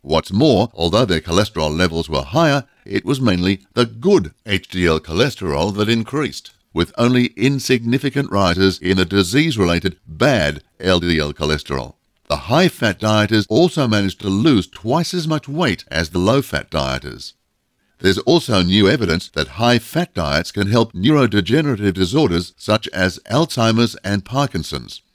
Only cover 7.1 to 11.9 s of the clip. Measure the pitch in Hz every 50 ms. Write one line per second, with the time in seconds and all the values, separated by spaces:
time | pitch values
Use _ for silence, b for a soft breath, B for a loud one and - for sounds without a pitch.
7.1 | 127 123 123 - _ - 110 139 143 131 - - 131 120 117 117 123 135 - 139
8.1 | - 139 143 - 92 101 98 90 87 90 95 95 90 - 78 92 95 92 92 80
9.1 | 98 101 95 85 107 143 156 165 123 110 92 87 85 85 - 92 85 _ _ -
10.1 | 78 78 113 147 131 107 87 73 73 73 _ _ _ _ 76 92 92 87 87 87
11.1 | 85 78 73 73 73 - 73 76 78 76 - - 71 65 60 -